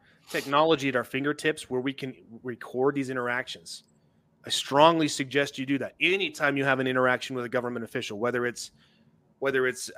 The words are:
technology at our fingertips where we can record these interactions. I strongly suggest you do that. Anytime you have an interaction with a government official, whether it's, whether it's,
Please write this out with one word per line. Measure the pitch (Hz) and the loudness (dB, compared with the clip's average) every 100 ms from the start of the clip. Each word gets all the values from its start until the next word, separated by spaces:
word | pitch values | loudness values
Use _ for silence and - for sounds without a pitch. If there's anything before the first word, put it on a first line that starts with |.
| _ _ - | _ _ -6
technology | 165 135 143 160 156 135 | -4 2 4 6 4 2
at | 127 | 0
our | 113 | -2
fingertips | 131 143 147 156 156 - | -2 -2 0 -2 -2 -2
where | 127 | -2
we | 135 | -2
can | 135 131 - - 113 | -4 -8 -10 -18 -14
record | 127 113 - 123 135 143 | -12 -12 -6 0 2 2
these | 127 | -2
interactions. | 127 120 123 123 90 82 - - _ _ _ _ _ - | -2 -2 -2 -4 -10 -14 -16 -18 _ _ _ _ _ -6
I | |
strongly | - - 139 160 165 147 | -4 2 8 8 6 2
suggest | - 131 143 139 139 | -2 -2 0 0 -2
you | 131 | -2
do | 135 | -2
that. | 110 - | -4 -2
Anytime | 160 196 170 - 147 139 | 0 0 -2 -2 0 2
you | 135 | 2
have | 131 | 2
an | 131 | 2
interaction | 127 127 123 - 131 | 2 2 2 -2 -6
with | 120 | -4
a | |
government | 127 120 120 | -2 -2 -6
official, | 110 127 110 104 | -6 -6 -6 -4
whether | 120 120 123 | -2 0 -2
it's, | 117 - _ _ _ _ _ _ - | -6 -12 _ _ _ _ _ _ -6
whether | 139 131 127 | 0 2 0
it's, | 117 - | -2 -8